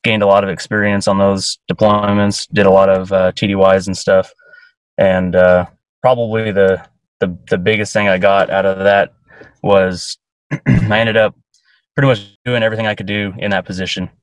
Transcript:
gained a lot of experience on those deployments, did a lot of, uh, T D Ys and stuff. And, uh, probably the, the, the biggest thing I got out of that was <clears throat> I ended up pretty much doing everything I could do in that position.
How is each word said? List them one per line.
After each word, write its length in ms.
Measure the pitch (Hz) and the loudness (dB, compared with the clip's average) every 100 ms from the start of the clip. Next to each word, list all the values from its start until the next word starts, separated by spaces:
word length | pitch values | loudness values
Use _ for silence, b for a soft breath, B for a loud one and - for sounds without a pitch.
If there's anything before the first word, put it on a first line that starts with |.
gained 180 | 120 110 | -2 0
a 40 | 101 | 2
lot 180 | 98 | 2
of 60 | 101 | 0
experience 580 | 82 - 107 104 101 98 | -8 -6 -2 0 -2 -2
on 100 | 98 | 0
those 400 | 98 98 - - - | 0 0 -6 -12 -10
deployments, 760 | - 107 104 104 101 101 - - | 0 2 2 0 0 0 -4 -4
did 140 | 104 98 | 0 4
a 40 | |
lot 180 | 95 98 | 4 4
of, 240 | 95 92 | 2 0
uh, 200 | 95 92 | 0 0
T 160 | - 101 | -2 -4
D 60 | |
Ys 340 | 98 95 95 95 | 2 4 2 0
and 80 | 92 | -6
stuff. 360 | - 95 - _ b b b b _ - | 0 0 0 _ b b b b _ -2
And, 360 | 95 92 90 | 0 0 0
uh, 320 | 90 90 90 90 _ _ _ | 2 4 4 0 _ _ _
probably 520 | 127 120 113 110 110 | 0 2 0 -4 -2
the, 340 | 98 95 92 - _ _ _ | 2 2 0 -6 _ _ _
the, 180 | 92 87 - | -6 -6 -6
the 100 | 95 | -2
biggest 340 | 92 110 104 | 0 -2 -2
thing 160 | 107 104 | -2 0
I 100 | 92 | 2
got 320 | 98 98 92 | 2 2 0
out 160 | 98 98 | 0 -2
of 140 | 95 | 0
that 340 | 98 101 - _ _ B B B | 2 2 0 _ _ B B B
was 560 | 101 98 92 87 - - _ | 0 2 2 -4 -12 -16 _
<clears throat> 160 | _ _ | _ _
I 480 | 147 - 120 110 107 | -6 0 0 2 0
ended 180 | 113 110 | 0 0
up 200 | 107 - _ _ _ _ _ | 0 -4 _ _ _ _ _
pretty 140 | - 139 | -2 0
much 280 | 113 - _ | -2 -6 _
doing 180 | 123 120 | -6 -2
everything 240 | 110 110 110 | -2 -2 -6
I 80 | |
could 120 | 104 98 | -6 -6
do 260 | 104 101 92 | -6 -6 -6
in 140 | 104 | -4
that 120 | 95 | -4
position. 460 | 90 92 90 - 180 _ | -4 -10 -8 -8 -10 _